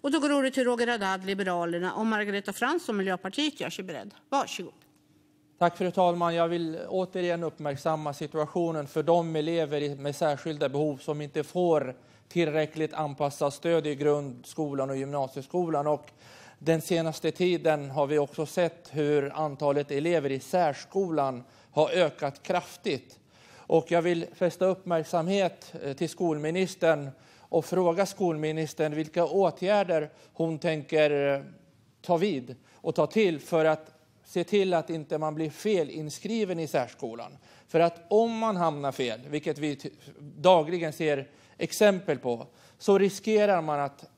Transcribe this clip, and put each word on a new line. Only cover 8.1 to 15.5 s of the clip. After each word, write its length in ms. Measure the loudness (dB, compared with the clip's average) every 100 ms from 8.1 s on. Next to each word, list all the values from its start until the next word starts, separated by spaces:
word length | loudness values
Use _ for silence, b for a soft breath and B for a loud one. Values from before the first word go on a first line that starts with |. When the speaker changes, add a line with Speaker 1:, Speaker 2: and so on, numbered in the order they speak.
Speaker 2:
situationen 720 | -6 -6 -4 -2 0 -2 -2 -4
för 160 | -4
de 340 | 4 4 4 -2
elever 440 | 0 0 0 -2
i, 140 | -2
med 220 | -4 -6 0
särskilda 520 | 0 0 -4 -2 -2
behov 280 | 0 -2 -2
som 240 | -6 -6
inte 240 | -4 -6
får 520 | -4 0 4 4 2 -8 b b b
tillräckligt 640 | 0 0 2 0 -2 -4
anpassat 640 | -2 -6 -2 -4 0 -2
stöd 320 | 0 2 2 2
i 80 |
grundskolan 960 | 0 2 2 0 -10 -14 -6 -4 -2 -2
och 60 | -4
gymnasieskolan. 920 | -4 -4 -4 -6 -6